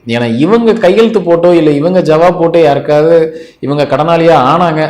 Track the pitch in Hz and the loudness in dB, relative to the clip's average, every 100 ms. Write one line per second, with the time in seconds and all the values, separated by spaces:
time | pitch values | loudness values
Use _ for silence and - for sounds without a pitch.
0 | 117 117 120 117 160 233 233 202 175 202 | -8 -4 -4 -2 0 0 0 0 0 2
1 | 226 214 170 165 175 170 151 143 160 185 | 0 0 0 0 2 2 2 0 0 -2
2 | 156 156 175 - 165 170 156 139 147 147 | 0 2 2 0 0 2 2 0 -2 0
3 | 160 165 160 - - _ 131 143 143 139 | 2 2 0 -6 -18 _ -8 -4 -2 -2
4 | 160 170 165 156 127 165 175 156 156 | 0 0 2 2 2 0 -2 -2 -6